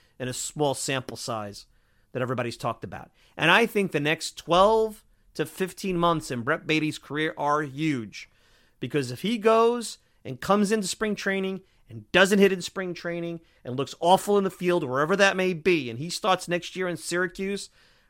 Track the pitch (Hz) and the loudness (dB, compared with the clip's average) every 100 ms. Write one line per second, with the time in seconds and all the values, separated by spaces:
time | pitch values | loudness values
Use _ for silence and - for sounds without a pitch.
0 | _ - 127 127 - 156 147 131 - 135 | _ -10 -8 -8 -8 -2 0 0 -2 -4
1 | 127 117 - 113 104 98 - _ _ _ | -6 -10 -8 -6 -8 -12 -20 _ _ _
2 | _ 131 123 123 120 117 123 113 104 87 | _ -6 -4 -4 -6 -6 -6 -6 -10 -14
3 | - _ _ - 156 190 233 214 196 151 | -18 _ _ -2 4 4 4 0 0 0
4 | 147 160 - - - 170 202 226 220 214 | 0 -2 -6 -10 2 6 6 6 2 -4
5 | _ _ _ - 151 - 185 - 196 175 | _ _ _ -8 -6 -4 -6 -4 -4 2
6 | 170 165 - 123 120 160 - 156 151 - | 2 2 -2 -4 -2 -2 0 0 0 -4
7 | - 143 156 - 147 147 147 135 156 135 | -8 -4 -4 -2 0 0 -2 -4 -2 -2
8 | 107 - - _ _ _ _ _ 127 147 | -6 -14 -20 _ _ _ _ _ -6 -4
9 | 123 123 190 240 214 226 233 240 220 - | -4 -4 -4 0 4 6 4 2 -4 -14
10 | _ _ - 127 - 208 196 220 185 - | _ _ -14 -6 0 2 4 0 -2 -4
11 | 214 202 196 196 190 190 - _ - 113 | -4 -4 -2 -2 -4 -6 -12 _ -20 -18
12 | - 180 185 202 196 190 170 - 185 170 | 0 4 6 8 6 4 -4 -8 -8 -6
13 | 170 170 170 170 - _ - 127 135 - | -8 -6 -6 -10 -14 _ -8 -4 -4 0
14 | 170 185 - 202 190 - 175 175 143 131 | 4 4 6 2 2 0 0 0 0 0
15 | 156 190 196 185 185 170 185 170 123 113 | 2 4 4 4 0 0 2 2 0 -6
16 | 170 - 214 180 - 175 - 185 185 160 | -8 -2 0 0 0 -4 -4 -6 -6 -6
17 | - 175 185 180 190 196 - _ _ _ | -4 -2 -2 -4 -6 -6 -10 _ _ _